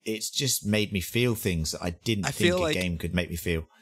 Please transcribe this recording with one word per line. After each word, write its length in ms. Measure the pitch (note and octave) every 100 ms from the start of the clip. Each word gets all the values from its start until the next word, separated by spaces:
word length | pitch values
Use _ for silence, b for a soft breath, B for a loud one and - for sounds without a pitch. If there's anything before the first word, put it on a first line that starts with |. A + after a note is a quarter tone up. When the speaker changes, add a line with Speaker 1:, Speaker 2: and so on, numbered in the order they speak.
Speaker 1:
it's 260 | - A2 -
just 340 | - C3+ - G#2
made 260 | G#2+ G2+
me 80 | G2+
feel 340 | - A#2 B2
things 360 | A2 G2+ E2 D#2
that 100 | -
I 80 | F2+
didn't 360 | E2+ - G#2 F#2
Speaker 2:
I 40 |
Speaker 1:
think 200 | - E3+
Speaker 2:
feel 80 | F3+
Speaker 1:
a 60 |
Speaker 2:
like 100 | E3
Speaker 1:
game 240 | D#3 F2+ E2
could 160 | E2+
make 160 | F2+ E2+
me 60 | E2+
feel. 300 | F2 E2 D#2+ _